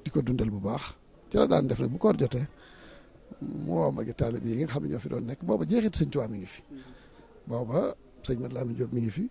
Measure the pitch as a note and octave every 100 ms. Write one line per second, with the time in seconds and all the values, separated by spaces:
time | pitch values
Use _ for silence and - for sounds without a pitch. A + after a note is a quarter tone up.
0 | - D3+ B2 B2 A2 G#2 G2 C3+ - -
1 | - - - G3+ B3+ - C3+ A2+ B2+ C#3+
2 | A3 D#3+ C3+ B2 C#3+ - - - - -
3 | - - - - - - D3+ E3+ D3+ C3
4 | A2 - A#2 A#2+ A#2 A2+ D3+ C3+ D3 A#2
5 | C#3 A#2+ A#2 C#3 F3 G#2+ D#3+ A#3 G#3+ -
6 | D3 C#3 A2+ G#2 F2+ - - C#3 - -
7 | - - - - - A#2 A#2 C#3+ - -
8 | - - - A#2+ B2+ B2+ B2 A#2+ B2 B2
9 | A2+ B2 A#3